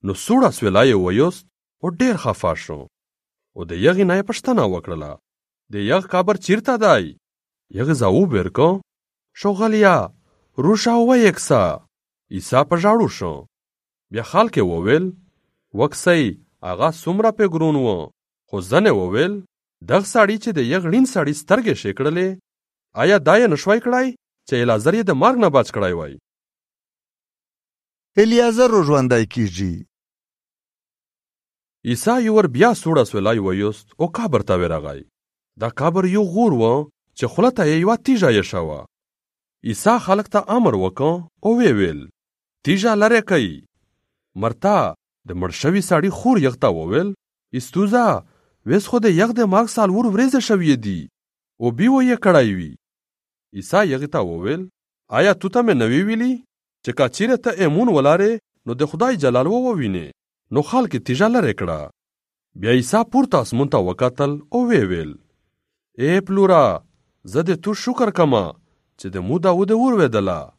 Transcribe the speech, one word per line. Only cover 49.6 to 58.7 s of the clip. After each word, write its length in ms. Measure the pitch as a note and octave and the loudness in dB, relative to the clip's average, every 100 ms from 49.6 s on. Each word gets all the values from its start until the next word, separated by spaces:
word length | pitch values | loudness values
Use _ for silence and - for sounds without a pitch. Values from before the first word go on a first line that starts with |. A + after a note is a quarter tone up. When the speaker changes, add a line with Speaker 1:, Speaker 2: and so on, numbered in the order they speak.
| A3+ - | 0 0
Speaker 1:
څلور 300 | G#3 F#3+ A#3+ | 0 2 0
ورځې 340 | G3+ C4 C4 - | 2 2 0 0
شوې 280 | G#3 E3 C3 G#2 | 0 2 0 -2
دي، 140 | F2+ C#2 _ _ _ _ _ | -8 -10 _ _ _ _ _
او 120 | A#2 | -6
بي 160 | A#2 A3 | 0 2
و 140 | C4+ | 4
یې 160 | B3+ A#3 G3+ | 2 0 4
کړی 240 | E3 A#2 F#2 | 4 4 0
وي.» 140 | D#2+ B1+ _ _ _ _ _ _ _ | -8 -14 _ _ _ _ _ _ _
عیسی 280 | G2+ F#2+ F#3 G3+ | -16 -2 0 0
یغې 160 | C3 D3 D#3 | -2 -4 -4
ته 40 | F#2+ | -4
وویل، 360 | E2+ F#2 D#3+ F#3 _ _ _ _ | -4 -4 -6 -8 _ _ _ _
«آیا 220 | A2 F#3+ | 2 2
تو 140 | F#3+ F#3+ | 2 0
ته 100 | A#3+ | 0
مې 120 | A#3 D3 | 2 2
نه 60 | A2+ | 2
وی 160 | C3 | 0
ویلي 300 | G3 A3+ B3 B3 - _ _ _ - | 0 -2 -2 -4 -8 _ _ _ -10
چې 60 | B2 | -2
که 80 | B2+ - | -2 0
چیرې 220 | A3 B3+ | 0 0
ته 60 | B3 F3+ | -2 -2
ایمون 260 | F3+ D3+ B3 | 0 2 2
ولرې، 440 | D#3+ C3+ E3+ G3+ A3+ _ _ | 2 4 4 2 -2 _ _
نو 60 | - | -10